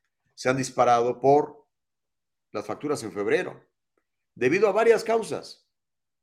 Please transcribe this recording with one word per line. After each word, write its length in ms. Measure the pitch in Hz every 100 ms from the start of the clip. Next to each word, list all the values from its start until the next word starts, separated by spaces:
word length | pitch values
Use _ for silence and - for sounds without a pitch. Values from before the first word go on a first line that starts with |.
| _ _ _
se 140 | - 127
han 80 | 131
disparado 640 | 131 - 120 120 120 123
por 460 | 135 147 151 - _ _ _ _ _ _ _ _ _
las 140 | 107 101
facturas 360 | 107 147 139
en 100 | 110
febrero, 520 | 95 104 165 - - _ _ _ _ _ _ _
debido 340 | - 123 185 208
a 40 |
varias 300 | 202 226 214
causas. 640 | 220 226 180 107 - - _ _ _ _ _ _